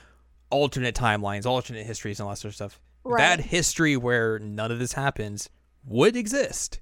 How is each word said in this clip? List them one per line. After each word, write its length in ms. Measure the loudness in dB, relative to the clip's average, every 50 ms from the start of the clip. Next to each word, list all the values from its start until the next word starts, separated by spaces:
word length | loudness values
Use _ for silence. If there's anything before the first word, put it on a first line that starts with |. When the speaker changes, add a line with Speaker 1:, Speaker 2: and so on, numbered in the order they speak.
| -20 -20 _ _ _ _ _ _ _ _
Speaker 1:
alternate 460 | 2 2 2 2 0 -2 -2 0 0
timelines, 500 | 2 2 2 2 2 0 -2 -4 -2 0
alternate 400 | 0 0 0 -2 -6 -10 -10 -10
histories, 340 | -10 -10 -8 -8 -8 -6 -6
and 60 | -6
all 60 | -8
that 60 | -8 -8
sort 140 | -10 -12
of 40 | -10
stuff. 240 | -10 -10 -12 -12 -18 -20 _ _ _ -4
Speaker 2:
Right. 140 | 0 4 4
Speaker 1:
That 220 | 6 6 4 2
history 580 | 0 0 0 0 0 0 2 2 4 4 4 2
where 400 | 2 2 2 4 4 2 0 -2
none 320 | -6 -8 -6 -4 -2 -2
of 60 | -2 -2
this 160 | -4 -4 -2
happens 560 | -2 -2 -2 -2 -2 -6 -6 -8 -10 -10 -14 _ _ _ _ _ _ -12
would 320 | -2 4 6 6 6 6
exist. 640 | 2 -2 -2 -2 -2 -2 -2 -4 -8 -8 -8 -8 -12